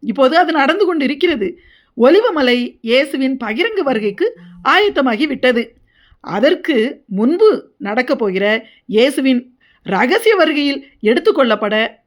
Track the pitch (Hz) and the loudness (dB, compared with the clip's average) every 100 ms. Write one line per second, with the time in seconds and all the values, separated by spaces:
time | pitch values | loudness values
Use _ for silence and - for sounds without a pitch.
0 | 208 220 262 320 339 320 277 339 381 339 | -8 2 2 4 2 0 0 0 0 0
1 | 262 277 349 285 190 - _ _ _ - | -2 0 -2 0 -4 -8 _ _ _ 2
2 | 240 359 466 330 254 247 247 - 226 247 | 4 4 2 0 0 0 -4 -10 -2 0
3 | 294 269 262 269 226 220 453 427 285 240 | 0 -2 -4 -4 -6 -4 -4 -2 -2 -2
4 | 202 202 415 494 - - - 330 415 - | -4 -4 -4 -4 -20 -8 0 0 0 0
5 | 262 214 302 254 254 233 226 _ _ _ | -2 0 -2 0 0 0 -4 _ _ _
6 | _ _ - 180 262 359 - 277 220 - | _ _ -8 0 0 0 -2 -2 -2 -6
7 | _ 190 233 349 440 320 - _ 202 214 | _ -2 0 4 2 2 -6 _ -6 -4
8 | 254 285 220 185 202 220 220 _ _ 208 | -2 -2 -2 -2 0 -2 -4 _ _ 0
9 | 262 294 269 247 - _ _ _ - 185 | 2 2 0 0 -2 _ _ _ -6 -2
10 | 240 392 453 415 320 294 285 277 - _ | 0 2 2 2 2 2 -2 -4 -10 _
11 | 208 247 - 359 254 214 208 214 226 - | 0 2 2 2 2 0 0 -2 -2 -6